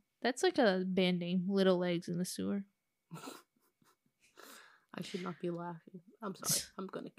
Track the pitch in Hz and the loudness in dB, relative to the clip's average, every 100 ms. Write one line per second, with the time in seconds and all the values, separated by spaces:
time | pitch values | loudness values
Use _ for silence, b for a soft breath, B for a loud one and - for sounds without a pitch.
0 | _ _ 233 269 370 311 220 185 185 185 | _ _ -2 2 2 6 6 4 2 2
1 | 180 180 175 185 180 196 190 180 180 175 | 4 2 0 0 2 4 6 6 2 0
2 | - 175 180 - 190 202 196 _ _ _ | -2 -4 -4 -4 -4 -4 -6 _ _ _
3 | _ 165 - - _ _ _ _ _ _ | _ -16 -14 -16 _ _ _ _ _ _
4 | _ _ _ - - - - _ _ - | _ _ _ -20 -20 -20 -20 _ _ -10
5 | 175 185 180 170 175 170 175 165 - 180 | -8 -8 -8 -6 -6 -6 -8 -12 -16 -20
6 | - _ 208 - - - - - 190 - | -20 _ -10 -6 -4 -4 -4 -10 -10 -10
7 | - | -12